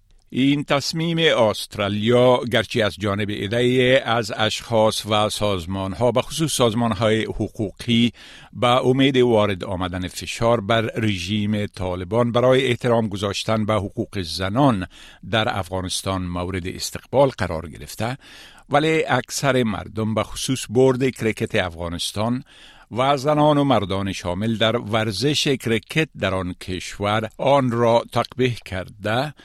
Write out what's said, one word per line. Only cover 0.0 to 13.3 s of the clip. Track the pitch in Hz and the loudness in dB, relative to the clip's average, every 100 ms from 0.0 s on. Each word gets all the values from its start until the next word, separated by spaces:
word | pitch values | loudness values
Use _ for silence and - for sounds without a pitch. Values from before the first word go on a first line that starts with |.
| _ _ _ | _ _ _
این | 117 135 143 | 0 2 2
تصمیم | 143 143 - 165 165 165 160 120 | 0 -2 -2 -4 -2 2 4 4
استرالیا | 110 98 - - 101 104 110 120 123 123 120 | 4 2 -6 -4 -2 0 2 6 6 4 2
گرچه | 113 110 120 104 | -2 0 0 -2
از | 92 | -2
جانب | 104 98 101 | -4 -2 -2
عده‌ای | 104 98 117 123 127 127 131 | -4 -2 0 2 4 4 4
از | 123 117 107 120 | 2 -2 -2 -2
اشخاص | 110 - - 113 110 - 101 | -2 -2 0 2 4 2 0
و | 107 107 | 0 0
سازمان‌ها، | - 104 98 82 98 95 90 120 | 0 -2 -2 -4 -6 -6 0 2
به | 117 | 2
خصوص | - - 160 | -2 -2 -2
سازمان‌های | - 120 110 117 98 113 110 | 2 2 2 -2 0 2 2
حقوقی، | 104 98 107 - 101 - - 117 120 - - - - | 0 -4 -6 -4 -8 -6 0 2 2 0 -20 -20 -18
به | - 120 | -2 2
امید | 127 123 131 135 127 | 2 4 4 4 4
وارد | 123 110 104 92 | 4 4 2 0
آمدن | - 90 92 90 90 | -4 -4 -4 -4 -6
فشار | - - - 117 117 | -8 -10 -2 2 2
بر | 98 113 | 2 0
رژیم | 110 - 110 95 85 107 104 107 104 | 0 -2 -2 -2 -2 -2 0 -2 -4
طالبان | - 92 90 92 113 120 | -6 -6 -4 -2 0 2
برای | 117 127 131 131 | 2 4 4 2
احترام | 120 123 117 110 | 0 2 2 0
گذاشتن | 95 101 | -2 -4